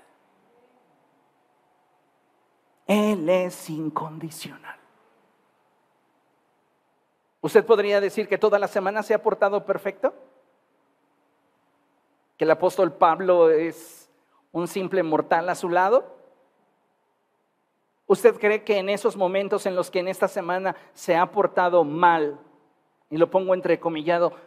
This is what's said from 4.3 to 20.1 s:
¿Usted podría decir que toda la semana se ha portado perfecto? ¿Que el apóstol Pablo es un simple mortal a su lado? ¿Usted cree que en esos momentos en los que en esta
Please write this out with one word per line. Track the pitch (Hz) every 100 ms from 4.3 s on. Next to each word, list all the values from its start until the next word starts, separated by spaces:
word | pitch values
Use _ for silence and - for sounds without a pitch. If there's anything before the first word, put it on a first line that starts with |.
| - 147 135 - - _ _ _ _ _ _ _ _ _ _ _ _ _ _ _ _ _ _ _ _ _ _ _ _ _ _
¿Usted | 156 220 -
podría | 214 202 202
decir | 196 - 208
que | 190
toda | 220 202
la | 196
semana | 208 190 214
se | 208
ha | 214
portado | 214 196 202 202 202
perfecto? | 196 196 - 269 - - _ _ _ _ _ _ _ _ _ _ _ _ _ _ _ _ _ _ _ _ -
¿Que |
el | 156
apóstol | 156 180 - 180
Pablo | - 175 160 185 180 165
es | 156 165 - - - _ _ _ _ _
un | 160 175
simple | 208 180 190
mortal | 165 151 151 170 175
a | 175
su | 180
lado? | 175 190 254 - - _ _ _ _ _ _ _ _ _ _ _ _ _ _ _ _ _ _ -
¿Usted | 190 233 -
cree | 208 214
que | 214 208
en | 190
esos | 202 233 190
momentos | 185 196 196 202 196
en | 180
los | 170
que | 185
en |
esta | 180